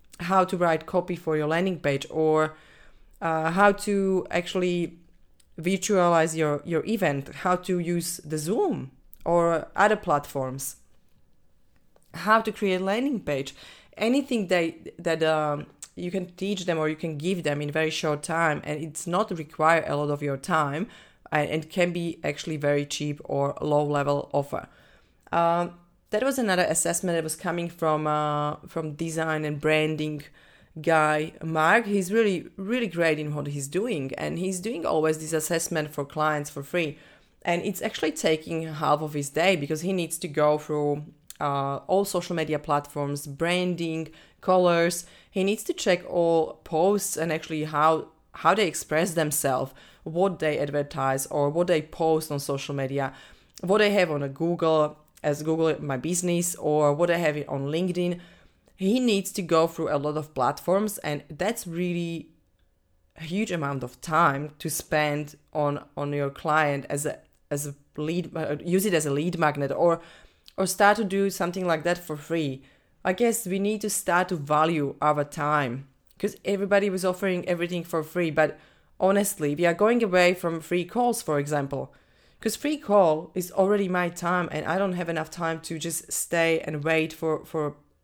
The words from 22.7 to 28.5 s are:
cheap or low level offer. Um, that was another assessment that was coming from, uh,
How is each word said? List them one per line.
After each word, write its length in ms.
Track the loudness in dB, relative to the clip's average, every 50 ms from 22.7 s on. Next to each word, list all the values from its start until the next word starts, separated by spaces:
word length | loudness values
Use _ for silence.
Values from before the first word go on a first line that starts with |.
| 2 2 0
cheap 340 | -2 -4 -4 -4 -6 -6 -6 -6
or 320 | -4 -2 -2 0 -2 -2 -2
low 220 | 0 2 2 2 2
level 460 | 2 0 0 2 2 0 0 0 0
offer. 380 | 0 -2 -2 -2 -4 -8 -8 -10 -16 -20 -20 -20 -20 _ _ _ _ _ _ _
Um, 420 | 0 2 2 4 2 2 0 -2 -6 -12 _ _ _ _ _ _
that 120 | -2 0 0
was 160 | 0 0 0
another 240 | 0 2 2 2 2
assessment 540 | 2 2 0 0 0 -2 -2 -2 0 0 0
that 60 | -2
was 120 | -4 -6
coming 320 | -6 -4 -4 -4 -2 -4 -6
from, 400 | -6 -2 0 0 0 2 0 0
uh, 500 | 0 0 0 0 0 0 -2 -2